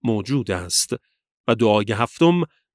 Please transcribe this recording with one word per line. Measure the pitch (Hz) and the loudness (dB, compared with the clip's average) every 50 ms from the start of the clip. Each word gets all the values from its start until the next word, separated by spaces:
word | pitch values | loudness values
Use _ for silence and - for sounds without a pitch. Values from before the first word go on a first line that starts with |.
| - | -2
موجود | 117 113 107 98 107 135 143 113 - | -2 -2 -2 -2 -2 -4 -4 -2 -2
است | 98 87 90 87 - - - - - - _ _ _ _ _ _ _ _ _ - | -6 -6 -4 -4 -4 -4 -2 -4 -8 -10 _ _ _ _ _ _ _ _ _ -2
و | 120 | 0
دعای | 113 117 110 104 104 104 104 110 | 2 4 4 4 2 2 -2 -2
هفتم | 104 117 120 - - 165 170 175 175 165 - _ _ _ _ _ | -2 -4 -4 0 2 2 2 4 2 -2 -4 _ _ _ _ _